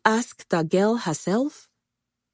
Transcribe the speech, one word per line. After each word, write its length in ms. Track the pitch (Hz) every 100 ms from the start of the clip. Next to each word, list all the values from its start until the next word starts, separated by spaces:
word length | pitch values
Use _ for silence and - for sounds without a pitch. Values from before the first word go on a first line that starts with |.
| -
ask 420 | 220 247 - -
the 160 | 175
girl 320 | 160 180 208 233
herself?" 760 | 185 151 - 202 285 - - _ _ _ _ _ _